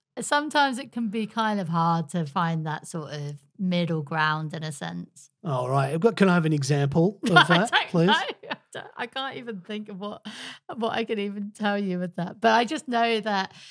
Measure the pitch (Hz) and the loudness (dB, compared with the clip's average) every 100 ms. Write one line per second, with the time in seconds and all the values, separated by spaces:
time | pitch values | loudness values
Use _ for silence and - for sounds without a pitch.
0 | _ - - 294 302 302 277 247 262 240 | _ -8 0 0 2 4 2 2 -6 -4
1 | 233 226 214 - 220 208 165 165 170 165 | -4 -2 -4 -2 0 0 0 2 4 2
2 | 160 175 151 160 170 165 156 147 - 170 | 0 -2 -2 0 0 0 -2 -6 -8 -10
3 | 151 147 143 147 _ - 185 175 170 160 | -8 -8 -10 -12 _ -6 0 2 0 -2
4 | 143 160 156 156 156 156 156 147 170 87 | -2 0 2 2 -4 -6 -8 -6 -8 -8
5 | 87 - - _ - 131 123 135 135 160 | -12 -16 -20 _ -4 -2 0 0 0 2
6 | 226 202 196 175 160 151 131 143 139 160 | 2 4 4 6 4 2 2 2 2 2
7 | 175 208 240 180 - 170 226 392 - 180 | 2 2 4 6 6 4 4 0 2 2
8 | 175 320 523 - - - _ - - - | 4 4 0 -8 -10 -12 _ -14 -12 -10
9 | 240 269 269 262 240 208 175 214 208 196 | -10 -8 -8 -10 -10 -10 -8 -10 -10 -10
10 | 202 - 214 - - - - 302 220 - | -10 -10 -14 -14 -16 -16 -14 -6 -2 -2
11 | 226 220 202 202 202 - 208 202 202 180 | -2 -2 -4 -6 -8 -4 -2 0 -2 -2
12 | 180 175 175 - 226 220 240 311 - 233 | -4 -6 -8 0 4 4 2 -2 -2 0
13 | 233 220 220 196 190 - - | 2 2 0 -2 -2 -8 -20